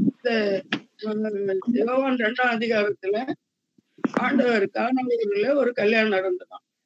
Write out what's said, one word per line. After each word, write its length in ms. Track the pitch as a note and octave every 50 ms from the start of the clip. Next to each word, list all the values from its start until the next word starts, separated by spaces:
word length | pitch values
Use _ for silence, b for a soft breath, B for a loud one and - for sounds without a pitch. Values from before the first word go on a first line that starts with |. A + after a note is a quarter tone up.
| G#3
இந்த, 240 | - - _ - A#3+ A3+ A3 G#3 G3+ G3 F#3+ - - - - - _ _ - G#3+
அஹ், 540 | G#3+ G#3+ G#3+ G#3+ G#3+ G3+ G3 G3+ G3 F#3+ F#3+ - A#3+ A#3+
யோவான் 420 | B3+ A3+ A#3+ C4 C4+ C4+ C4+ B3+
ரெண்டாம் 380 | A#3+ A3 G#3+ B3 B3+ B3+ B3 A#3
அதிகாரத்துல 600 | A3 A#3 A3+ A3+ G#3 G#3 G#3 F#3+ - F#3+ F#3+ G#3 A3+ C4 C4+ - - _ _ _ _ _ _ _ _ _ _ _ - - -
ஆண்டவர் 540 | - - B3 B3+ C#4+ A#3+ B3 B3 A#3 G#3 G3 G3 -
கானாவூர்ல 840 | A3 A3 B3 C4 B3+ B3+ A#3+ A#3+ A3+ G#3+ G3+ G3+ G3+ G#3+ C4 D4
ஒரு 180 | C#4+ B3 B3 B3
கல்யாணம் 380 | - G3+ G#3 A3+ A3+ A3 G#3+
நடந்ததாம். 540 | G3 F#3+ F#3 F#3+ F3+ F3+ - - - - _ _ _ _ _